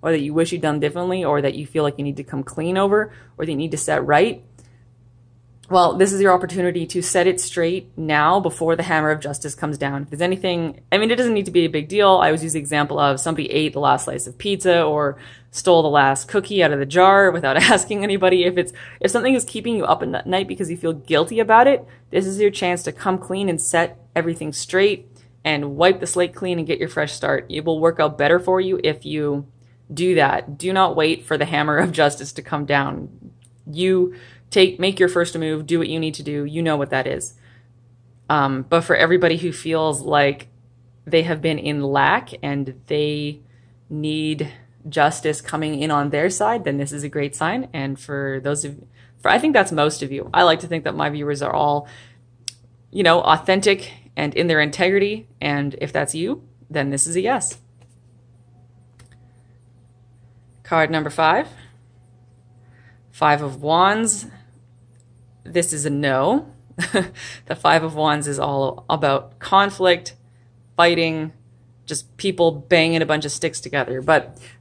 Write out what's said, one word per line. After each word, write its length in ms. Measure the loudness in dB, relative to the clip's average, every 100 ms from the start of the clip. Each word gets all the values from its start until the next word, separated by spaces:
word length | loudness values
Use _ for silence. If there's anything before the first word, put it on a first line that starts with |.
or 80 | -2
that 80 | 0
you 120 | 0
wish 200 | 0 0
you'd 100 | 0
done 180 | -2 0
differently, 460 | -2 -2 -4 -2 0
or 160 | 0
that 140 | 0 -4
you 100 | -6
feel 180 | -2
like 140 | -2 -2
you 60 |
need 140 | -6 -8
to 60 |
come 200 | -8 -8
clean 340 | -8 -6 -4 0
over, 340 | 2 2 0 -8 -18 -10
or 100 | -6
that 40 |
you 60 | -4
need 140 | -4
to 60 | -4
set 280 | -2 -2 4
right, 380 | 4 4 0 -14 -20 -20 _ _ _ _ _ _ _ _ _ 0
well, 260 | 4 4 4
this 140 | 2
is 80 | 4
your 140 | 4
opportunity 540 | 4 2 -2 -2 -2 -4
to 140 | -6
set 260 | -2 2 2
it 120 | 0
straight 560 | -2 -2 -2 -2 -8 -8
now 440 | 0 2 4 2
before 360 | 0 -2 0 0
the 60 |
hammer 300 | 0 0 2
of 80 | 0
justice 340 | -4 -8 -10
comes 240 | -8 -6 -4
down. 240 | -4 -6
If 80 | -8
there's 120 | -4
anything, 600 | -2 -2 -2 -2 -4 -8 _
I 60 | 0
mean, 140 | 2
it 40 | 2
doesn't 200 | 2 0
need 100 | 0
to 60 |
be 140 | 0 2
a 40 |
big 180 | 0 -2
deal. 220 | 4 6
I 180 | 6 4
always 140 | 2
use 120 | -2
the 60 | -6
example 380 | -2 0 0 2
of 220 | 0 0
somebody 320 | -4 -4 -2
ate 220 | -2 -2
the 60 | 0
last 260 | 2 2 -2
slice 200 | -8 -10
of 140 | -8
pizza 420 | -4 -2 2 2
or 380 | 2 0 -2 -4 -14 -20 _
stole 300 | -2 4 6
the 80 | 6
last 380 | 4 4 2 -2
cookie 360 | -2 0 2
out 80 | 2
of 80 | 2
the 60 | 0
jar 460 | 6 8 8 6
without 260 | 4 2 0
<laughs> 140 | 2
asking 320 | 2 0 -4
anybody. 400 | -2 2 2 4 2
If 120 | 0
it's, 160 | -4 -8 -20 -4
if 120 | -2
something 220 | 0 2
is 120 | 0 -2
keeping 300 | -6 -4 -2
you 100 | 0
up 180 | 0
at 240 | -2 -6 -2
night 200 | -2 -2
because 220 | -6 -8
you 80 | -4
feel 160 | -4
guilty 460 | -6 0 2 2 0
about 280 | 4 6 6
it, 180 | 4 -2 -20 _
this 140 | -2 -2
is 140 | 0
your 120 | 0
chance 320 | 0 -2 -2
to 80 | -6
come 260 | -6 -4 -4
clean 320 | -4 -4 -2
and 120 | -2
set 380 | 0 0 0 -4 _ -4
everything 380 | -2 -4 -8
straight 540 | -10 -2 2 2 0 -8 _ _ _
and 320 | -4 -2 -2 2
wipe 240 | 4 4
the 80 | -2
slate 280 | -2 -2 -2
clean 240 | -4 -4
and 80 | -2
get 120 | -4
your 100 | -4
fresh 240 | -4 -4
start. 320 | -4 -2 -2 -4
It 160 | -6 -2
will 140 | 0
work 200 | 2 2
out 180 | 0 2
better 220 | 2 2
for 200 | 2 0
you 200 | 0 -2
if 220 | -2 -4 -6
you 420 | -4 -4 -4 -8 _ _ _ -14
do 240 | -4 0 2
that. 420 | 2 0 -6 -8
Do 160 | -2
not 220 | 0 2 2
wait 300 | 0 -2 -2
for 120 | -2
the 80 | -2
hammer 320 | -2 0 0
of 140 | 0
justice 400 | 2 2 0 -10
to 80 | -14
come 240 | -8 -6 0
down. 640 | 0 0 -6 -12 -16 -20 -20 _ _ -12
You 500 | -2 2 2 0 -4 -20 -20 _
take, 280 | 4 4 4
make 200 | -2 2
your 100 | 2
first 280 | 2 -2 -2
move, 280 | -4 -4 -2
do 140 | -2
what 80 | -2
you 120 | -4
need 140 | -6 -6
to 80 |
do. 200 | -8 -6 -6
You 160 | -4
know 160 | -2 -2
what 120 | -2
that 180 | -2 -2
is. 260 | -6 -10 -16 _ _ _ _ _ _ _ _ -2
Um, 340 | 0 0 -2
but 180 | 0 0
for 140 | 4 4
everybody 420 | 4 4 2 0
who 140 | -4
feels 500 | -6 -4 0 0 -2
like 460 | 0 2 2 0 -10 _ _ _ _ _ -2
they 180 | 0
have 180 | 0 -2
been 160 | -2 -4
in 240 | -4 -4
lack 500 | 0 2 4 2 -2 -10
and 360 | -6 -6 -6 -10 -6
they 540 | -2 -2 -4 -8 -10 _ _ _ _ -14
need 640 | -8 -6 -4 -4 -6 -8 -12 _ _ -6
justice 540 | 0 2 0 -4 -4
coming 400 | -6 -6 -4 -4
in 100 | -2
on 180 | -2 0
their 200 | 0 -2
side, 340 | 0 -2 -2
then 140 | -4 -4
this 140 | -6
is 120 | -8
a 60 | -8
great 260 | -6 -6 -4
sign. 340 | -4 -4 -6
And 260 | -8 -8 -8
for 400 | -8 -6 -6 -4
those 200 | -4 -4 -6
of, 120 | -12 -20 _ -20 _
for, 100 | 2
I 100 | 2
think 140 | 4
that's 180 | 2 2
most 320 | 2 0 -2
of 80 | -6
you. 180 | -8 -2
I 100 | 4
like 160 | 4 2
to 80 | -2
think 160 | -6
that 120 | -4 -4
my 140 | -4
viewers 320 | -4 -6 -4
are 120 | -2
all, 340 | 0 0 0 -4 -16 -20 _ _ _ -18 -18 _ _ _
you 120 | 0
know, 180 | 4 4
authentic 680 | 4 2 2 2 2 0 -4 -20 -12 -6
and 180 | -4 0
in 120 | 0
their 140 | 2
integrity. 680 | 0 0 0 2 0 -4 -12 -8
And 340 | -4 -2 -4 -6
if 100 | -6
that's 240 | -4 -4 -4
you, 320 | -6 -6 -12 _ -10
then 220 | -6 -4
this 160 | -4 -2
is 80 | -2
a 60 |
yes. 380 | -2 -2 -4 -10 _ _ _ _ _ _ _ _ _ _ _ _ _ _ -20 -20 _ _ _ _ _ _ _ _ _ _ _ _ _ _
Card 280 | -2 2 2
number 180 | 0 -2
five. 380 | 2 2 2 -2 -10 -20 _ _ _ _ _ _ _ _ _ _ _ _ _ _
Five 300 | -2 0 2
of 200 | -2 -6
Wands. 680 | 0 2 4 2 -2 -4 -10 -20 -20 _ _ _ _ _ _ _ _ _
This 300 | -6 -2 -2
is 120 | -2 -4
a 40 |
no. 640 | -2 0 2 2 0 -4 -16 _ -10
<laughs> 140 | -4 -2 -4 -8 -18 -14 -12
The 80 | -2
Five 280 | 2 2
of 120 | 0 -2
Wands 320 | 0 0 -4
is 120 | -4
all 460 | -2 -2 -2 -4 -4
about 500 | -2 0 0 -4 -16
conflict, 760 | 0 2 2 2 2 2 -2 -20 _ _ _ _ _ 2
fighting, 560 | 4 4 0 -2 -6 -12 _ _ _ _ -12
just 260 | -12 -12 -8
people 340 | -4 2 2
banging 500 | 0 2 4 4 2
a 40 | 0
bunch 200 | -2 -4
of 60 |
sticks 280 | -4 -6 -6
together. 400 | -6 -4 -4 -2
But 380 | 2 2 2 -10 -20 -8